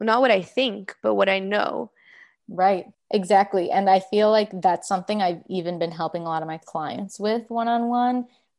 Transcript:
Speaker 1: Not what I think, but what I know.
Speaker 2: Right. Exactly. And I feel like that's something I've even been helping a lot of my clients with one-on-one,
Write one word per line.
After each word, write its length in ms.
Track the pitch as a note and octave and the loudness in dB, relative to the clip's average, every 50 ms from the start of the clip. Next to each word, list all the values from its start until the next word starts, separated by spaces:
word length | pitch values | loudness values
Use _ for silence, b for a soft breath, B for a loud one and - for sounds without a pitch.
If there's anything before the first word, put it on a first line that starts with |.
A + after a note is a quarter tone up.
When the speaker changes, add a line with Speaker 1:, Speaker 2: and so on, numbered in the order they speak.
Speaker 1:
Not 200 | G#3+ A3 A3+ B3 | 0 0 2 4
what 100 | C4+ B3 | 4 4
I 120 | G#3 F#3+ | 4 2
think, 520 | E3+ - - B3+ C4+ A#3+ G3 G#3 F#3+ - - _ | 0 -2 -2 -2 -2 -2 -4 -8 -12 -14 -12 _
but 120 | - A3 G#3+ | -2 0 2
what 160 | G3 G3 F#3+ | 2 2 2
I 80 | F#3+ G3 | 0 0
know. 520 | F#3+ G3 G#3 G#3 - - - - - - b b b b b b b b b b _ | -2 -2 -2 -2 -2 -2 -4 -6 -8 -10 b b b b b b b b b b _
Speaker 2:
Right. 460 | - F3+ F3+ F#3 G3 G3 F3 - - _ _ _ - | -10 -2 2 2 2 2 0 -4 -10 _ _ _ -2
Exactly. 600 | - G#3 F3+ F3+ G#3 F#3+ G3+ G3+ - F#3+ F3 F3 | -2 -2 2 4 4 4 4 4 0 0 0 2
And 180 | - F#3+ G3 F#3+ | 0 2 4 4
I 120 | F#3+ F#3+ | 4 4
feel 300 | F#3+ - G#3 G#3 G#3+ G#3+ | 4 0 2 2 4 4
like 200 | A3 G#3+ G#3 G#3 F#3+ F#3 | 4 2 2 -2 -2 0
that's 260 | E3 F#3 F3 E3+ - | 2 2 2 0 -2
something 360 | - G3+ F#3 F3+ - G#3 G#3+ | -4 -4 -4 -2 -4 -2 0
I've 200 | F#3+ F3 E3+ E3 - - | 0 -2 -2 -4 -8 -6
even 300 | F#3 F#3 E3 F3+ F3 E3 | -6 -4 -4 -4 -4 -4
been 140 | E3+ E3+ | -4 -4
helping 300 | E3 E3+ D#3+ E3 - E3+ | -4 -6 -6 -6 -6 -6
a 60 | E3+ E3 | -6 -6
lot 140 | D#3+ D#3+ | -4 -4
of 40 | D#3+ | -6
my 120 | D#3+ D#3+ D#3+ | -8 -10 -12
clients 600 | - - - D#3+ D#3 D3 - - G3+ G3 - - | -12 -10 -8 -8 -6 -6 -8 -8 -10 -12 -10 -6
with 300 | G3 G#3+ A3 A#3+ A3 - | -4 -2 -2 -4 -4 -6
one-on-one, 760 | A#3 A#3 A#3 A#3 A#3 A#3 A#3 A#3 A#3+ A#3+ B3 B3 B3 B3 A#3+ b b b b b _ | -6 -4 -2 0 0 0 0 0 0 0 0 0 0 -2 -4 b b b b b _